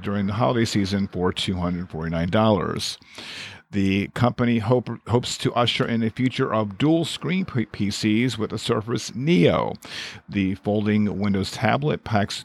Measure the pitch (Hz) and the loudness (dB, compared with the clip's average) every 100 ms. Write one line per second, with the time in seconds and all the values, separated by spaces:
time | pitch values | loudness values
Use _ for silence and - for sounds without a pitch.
0 | 95 104 98 101 127 120 117 107 95 98 | -4 -2 0 0 2 2 2 0 0 0
1 | 101 92 90 - - 92 87 87 92 80 | 0 0 0 0 -2 -2 -2 -2 -6 -6
2 | 82 85 87 107 110 98 78 82 - - | -2 0 2 4 4 4 2 -4 -6 -8
3 | - - - - - - - 101 98 101 | -16 -18 -16 -14 -14 -16 -6 0 2 2
4 | 95 - 120 - 120 117 104 123 113 113 | 0 0 0 2 0 2 2 0 0 -10
5 | - 123 - - 127 120 120 - - 113 | 0 0 0 -4 -2 2 0 0 0 0
6 | 113 - 127 - 135 110 104 95 147 165 | -2 0 -2 0 0 0 0 0 2 2
7 | 160 - 139 185 190 120 110 - 101 - | 0 -4 -2 -2 -2 -2 -4 -2 -2 0
8 | 110 107 127 110 107 117 - 117 107 123 | 2 2 2 -2 -4 -4 0 -2 0 -4
9 | - 113 143 175 147 80 55 - - - | -4 -4 2 4 6 4 -2 -6 -12 -12
10 | - - - 104 95 98 104 107 104 107 | -12 -14 -6 -2 0 0 0 0 2 2
11 | 104 95 101 98 92 - 110 131 147 - | 2 0 0 0 0 -2 0 2 0 -2
12 | - 107 101 - | 0 0 0 -4